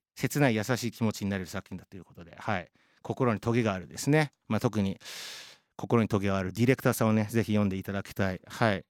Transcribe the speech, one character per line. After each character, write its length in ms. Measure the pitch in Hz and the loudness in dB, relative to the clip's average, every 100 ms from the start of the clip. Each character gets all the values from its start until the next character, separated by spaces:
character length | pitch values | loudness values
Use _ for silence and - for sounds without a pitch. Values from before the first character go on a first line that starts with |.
| _ | _
切 240 | - 131 147 | -6 -4 2
な 120 | 139 | 2
い 40 | |
優 80 | 110 | 2
し 260 | 104 117 113 | 0 -2 -4
い 40 | |
気 100 | - | -2
持 100 | 110 | -2
ち 120 | - | 0
に 60 | 101 | -4
な 60 | 98 | -4
れ 80 | |
る 60 | 90 | -6
作 200 | 95 - | -10 -10
品 80 | 92 | -14
だ 60 | |
と 120 | - 95 | -14 -18
い 40 | |
う 40 | |
こ 100 | - | -18
と 100 | - | -20
で、 120 | 82 - | -20 -10
は 220 | - 95 | -4 -4
い。 100 | 80 _ _ _ | -6 _ _ _
心 300 | - 110 123 | -8 0 2
に 80 | 104 | 2
ト 120 | 117 | 2
ゲ 100 | 117 | 2
が 100 | 110 | 2
あ 60 | 92 | -2
る 80 | 82 | -6
で 100 | - | -6
す 140 | 135 | 2
ね。 220 | 156 156 - - | 2 2 -4 -4
ま 100 | 110 | 0
あ、 20 | |
特 220 | 120 107 | 0 2
に 160 | 98 - - - - - - - _ - | 0 -2 -12 -14 -14 -14 -18 -20 _ -12
心 260 | - 117 | 0 2
に 60 | 104 | 4
ト 100 | 104 | 2
ゲ 100 | 98 | 2
が 80 | 98 | 0
あ 60 | |
る 100 | 92 | -2
デ 120 | 95 | 2
ィ 20 | 120 | 2
レ 100 | 131 | 4
ク 60 | |
タ 80 | 131 | 2
ー 20 | |
さ 120 | - | 2
ん 40 | 113 | 4
を 40 | |
ね、 160 | 107 107 | 4 2
ぜ 140 | 117 | 0
ひ 80 | 107 | 2
読 120 | 104 | 2
ん 40 | 101 | 2
で 80 | 95 | 0
い 60 | |
た 100 | 98 | -4
だ 100 | 98 | -6
き 100 | - | -6
た 180 | - 95 | -2 -2
い、 80 | 92 - | -2 -10
は 280 | - 113 | 0 0
い、 100 | 95 - | 0 -4